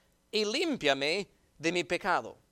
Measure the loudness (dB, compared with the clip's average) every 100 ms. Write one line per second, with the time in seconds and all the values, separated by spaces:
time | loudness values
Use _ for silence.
0 | _ _ -6 -2 0 0 0 0 2 2
1 | 2 -2 -4 _ _ -4 -2 0 0 -2
2 | 0 0 -2 -14 _